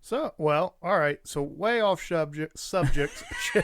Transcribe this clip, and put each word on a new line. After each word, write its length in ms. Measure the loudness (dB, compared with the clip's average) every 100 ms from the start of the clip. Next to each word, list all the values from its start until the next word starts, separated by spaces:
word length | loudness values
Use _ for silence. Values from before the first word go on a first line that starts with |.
So, 320 | -4 -4 -4 -2
well, 380 | 0 2 0 _
all 160 | 0 2
right. 220 | 2 0
So 180 | -6 -6
way 400 | -6 -2 0 2
off 200 | 2 0
subject, 540 | -2 -2 -2 -4 -8 -8
subjects, 680 | -4 0 4 4 2 -4 -12
<laughs> 100 | -6
shi- 200 | 0 0